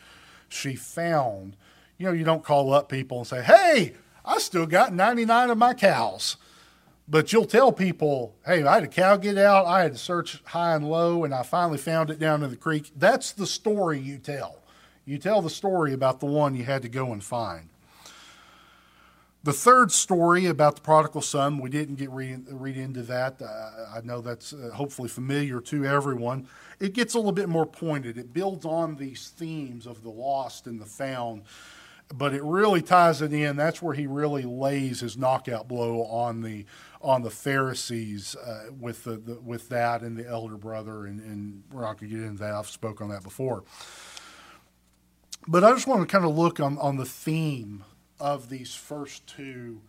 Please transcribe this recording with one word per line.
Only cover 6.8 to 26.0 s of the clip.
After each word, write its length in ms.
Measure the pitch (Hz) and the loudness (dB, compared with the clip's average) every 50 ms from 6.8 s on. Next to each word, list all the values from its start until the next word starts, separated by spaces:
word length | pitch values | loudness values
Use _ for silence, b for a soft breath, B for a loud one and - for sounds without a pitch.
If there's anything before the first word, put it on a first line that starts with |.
| B B B B B - | B B B B B 2
But 240 | 151 156 156 - 202 | 4 4 4 4 4
you'll 140 | 226 - | 4 4
tell 260 | - - 233 269 247 - | 6 6 6 8 8 6
people, 600 | - 190 185 - - 160 147 139 127 120 107 - _ - | 4 2 0 0 2 0 0 0 0 -2 -6 -10 _ -2
"Hey, 180 | 160 180 165 143 | 0 2 4 6
I 120 | 139 185 | 6 6
had 80 | - 170 | 6 4
a 60 | - | 2
cow 280 | - 185 185 190 202 | 2 4 6 6 6
get 220 | 196 180 208 202 196 | 6 4 0 2 4
out. 260 | 202 202 202 196 185 | 6 8 8 8 6
I 180 | 170 175 190 175 | 6 4 4 4
had 100 | 151 127 | 2 0
to 60 | 113 | -4
search 440 | - - 180 175 165 - - 143 - | -6 -4 -4 -4 -4 -4 -8 -14 -12
high 300 | - - 170 170 170 165 | -8 -4 -2 0 2 2
and 160 | 151 147 151 | 2 0 0
low, 340 | 160 165 170 170 170 170 160 | 0 2 2 2 2 2 0
and 80 | 143 135 | 0 -2
I 100 | 127 120 | -4 -4
finally 360 | - - 180 175 170 151 131 | -2 0 2 2 2 0 -2
found 320 | - 165 160 160 160 151 | -2 0 0 2 0 0
it 80 | 160 151 | -2 0
down 240 | 160 160 151 147 147 | 2 2 2 2 0
in 80 | 127 | -2
the 60 | 120 | -6
creek." 360 | - - 165 156 151 147 - - | -6 -2 -2 -2 -2 -2 -6 -2
That's 380 | 143 156 208 262 262 - - - | 2 4 6 6 4 2 -6 -8
the 140 | - 190 | -6 -6
story 520 | - - - - 220 208 208 190 165 151 135 | -6 -6 -4 -2 0 0 0 0 0 0 -2
you 200 | 135 139 139 131 | -4 -8 -10 -10
tell. 440 | - - 143 135 113 87 80 - _ b b b b b b b b | -10 -8 -8 -8 -8 -10 -12 -16 _ b b b b b b b b
You 100 | 135 143 | -8 -8
tell 240 | 143 - 185 220 208 | -4 0 2 2 2
the 80 | 170 156 | 2 0
story 460 | 156 - - 196 190 180 156 143 135 | -2 -4 -2 0 0 2 2 0 0
about 260 | 131 135 131 127 127 | 2 2 2 2 0
the 60 | 147 | -2
one 280 | 143 143 151 147 139 135 | 0 2 2 2 2 2
you 100 | 123 117 | -2 -2
had 180 | 131 139 135 127 | -2 -4 -4 -4
to 60 | 117 | -6
go 220 | 120 131 131 123 113 | -6 -4 -4 -4 -6
and 120 | 101 95 | -8 -8
find. 460 | - 123 120 113 98 85 82 82 82 _ _ B B B B B B B B B B B B B B B B B B B B B B B B B B B B B B B B - | -6 -6 -4 -4 -4 -8 -10 -14 -18 _ _ B B B B B B B B B B B B B B B B B B B B B B B B B B B B B B B B -4
The 80 | 147 139 | -4 -2
third 380 | - - 240 254 254 247 175 | 2 6 8 8 8 8 6
story 560 | - - - - 190 170 170 170 170 180 185 | 4 0 0 2 2 4 4 6 6 4 4
about 300 | 175 160 135 151 147 147 | 2 4 4 4 4 4
the 60 | - - | 2 2
prodigal 380 | 156 156 156 156 151 - 151 | 4 6 6 6 4 0 -6
son, 380 | - - - 143 139 143 151 139 | -6 -2 0 0 0 0 0 -2
we 100 | 127 127 | -4 -4
didn't 280 | 135 147 151 139 139 | -4 -4 -4 -6 -6
get 140 | 131 139 135 | -8 -8 -8
re-, 280 | 131 131 131 131 131 131 127 - | -8 -8 -8 -8 -10 -12 -12 -14
read 280 | 139 127 135 135 131 | -12 -10 -8 -8 -8
into 260 | 131 131 135 131 123 117 | -8 -8 -8 -8 -8 -8
that. 400 | 113 127 123 127 131 131 - 123 | -6 -4 -2 -2 -4 -4 -8 -12
Uh, 540 | 110 107 110 110 110 113 113 113 104 107 | -12 -12 -12 -12 -12 -14 -14 -14 -12 -12
I 40 | 117 117 | -12 -10
know 160 | 120 123 123 | -8 -8 -8
that's, 320 | 117 120 120 117 - - 147 | -8 -8 -10 -10 -12 -16 -16
uh, 180 | 143 123 117 104 | -14 -12 -12 -8
hopefully 360 | 127 143 139 - - 123 113 | -8 -8 -8 -8 -8 -10 -10
familiar 520 | - 120 131 131 139 143 147 139 127 123 123 | -8 -8 -6 -2 -2 -2 -2 -2 -4 -6 -8
to 220 | - 151 147 139 | -6 -4 -2 0
everyone. 640 | 139 143 143 | 2 2 2